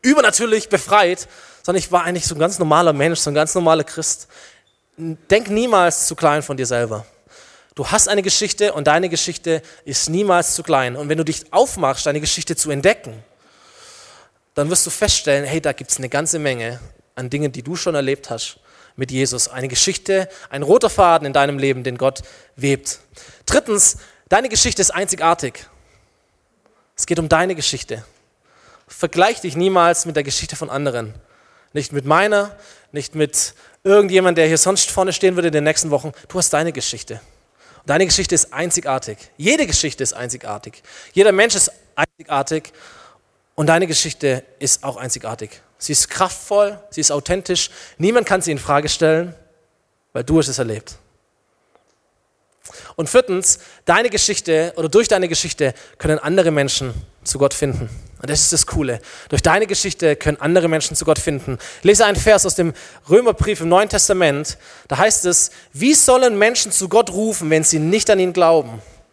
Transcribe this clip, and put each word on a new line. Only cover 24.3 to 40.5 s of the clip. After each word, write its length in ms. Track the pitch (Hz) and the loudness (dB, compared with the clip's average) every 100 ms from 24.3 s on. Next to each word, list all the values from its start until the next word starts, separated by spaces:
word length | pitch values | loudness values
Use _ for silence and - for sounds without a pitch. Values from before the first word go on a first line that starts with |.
| 196 254 | 2 2
Geschichte 320 | 214 247 - | 0 0 0
ist 100 | 185 | -2
einzigartig. 760 | 170 190 175 160 170 127 - - _ _ _ _ _ _ _ _ _ _ _ _ - | -2 -6 0 0 0 -4 -10 -20 _ _ _ _ _ _ _ _ _ _ _ _ -10
Es 80 | - | -4
geht 140 | 165 | -2
um 100 | 156 | 2
deine 260 | 160 185 170 | 2 2 -2
Geschichte. 480 | 139 135 - 110 110 _ _ _ _ _ _ _ _ | -4 -6 -10 -14 -14 _ _ _ _ _ _ _ _
Vergleich 540 | - 165 170 196 233 | -6 -4 2 2 0
dich 140 | 180 143 | -6 -2
niemals 500 | 185 190 170 - 170 | 0 4 4 2 -2
mit 100 | 147 | -4
der 80 | |
Geschichte 320 | 143 - - - | -4 -6 -8 -10
von 140 | - | -8
anderen. 440 | 135 143 120 110 107 _ _ _ _ _ | -4 -4 -6 -10 -14 _ _ _ _ _
Nicht 180 | 147 135 | -10 -6
mit 140 | 143 135 | -8 0
meiner, 500 | 160 208 202 202 202 - - _ | 2 4 0 -2 -12 -20 -20 _
nicht 240 | 147 135 156 | -12 -10 -4
mit 380 | 151 - - _ - _ | -2 -2 -6 _ -20 _
irgendjemand, 540 | 196 208 196 185 185 165 | 4 4 6 4 4 4
der 100 | 160 | 2
hier 100 | 160 | 4
sonst 320 | 180 196 - | 2 0 -2
vorne 240 | - 190 | 0 -2
stehen 220 | 170 190 180 | 2 0 2
würde 140 | 170 | 0
in 40 | |
den 100 | 151 | 0
nächsten 280 | 147 160 160 | 0 -2 -2
Wochen. 200 | 143 156 - - | -2 -4 -14 -10
Du 80 | 185 | -4
hast 140 | - | -2
deine 200 | 151 165 | 0 -2
Geschichte. 440 | 143 - 113 - 110 _ _ _ _ _ - | -6 -8 -10 -12 -16 _ _ _ _ _ -18
Und 100 | - | -2
deine 160 | 151 185 | 0 2
Geschichte 280 | - 190 | 0 2
ist 200 | 165 - | 0 -2
einzigartig. 640 | 135 170 180 147 131 - 104 - - | -4 -4 -4 -2 -6 -6 -16 -18 -4
Jede 300 | 165 311 226 | 0 0 0
Geschichte 360 | - 151 - | -2 -4 -4
ist 100 | 135 | -6
einzigartig. 680 | - 123 123 - | -6 -10 -10 -10